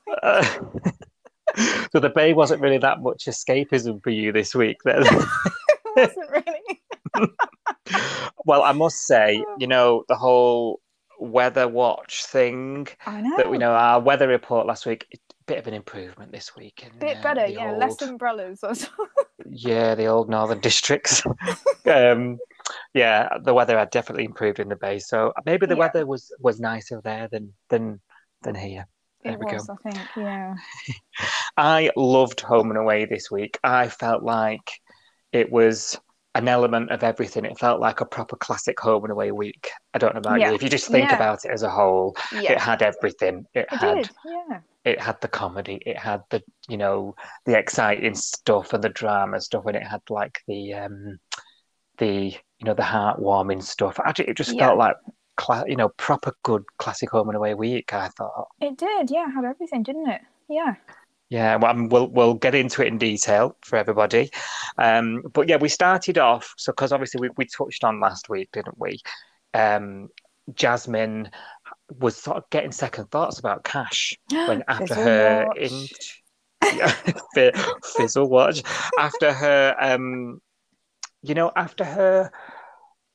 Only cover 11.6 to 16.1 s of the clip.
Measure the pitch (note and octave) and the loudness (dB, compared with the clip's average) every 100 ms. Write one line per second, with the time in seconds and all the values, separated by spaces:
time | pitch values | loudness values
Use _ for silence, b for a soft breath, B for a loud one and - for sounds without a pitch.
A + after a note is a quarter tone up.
11.6 | B2 A#2 A#2+ - - - - C3+ B2 B2+ | 0 2 0 0 -6 -12 -4 0 0 0
12.6 | C3 C#3 C#3 - - G#3 A#3 F4+ - F#4+ | -8 -10 -12 -14 -14 -8 -4 0 0 2
13.6 | A#2+ A#2 A#2+ A#2+ B2 C#3 C3+ B2 - A#2 | 2 4 6 4 4 4 4 2 0 -2
14.6 | A2 A2+ B2 A2+ - - _ _ - - | 0 -4 -4 -6 -8 -20 _ _ -8 -8
15.6 | A#2+ G#2+ - G#2 F#2 | -8 -12 -12 -16 -16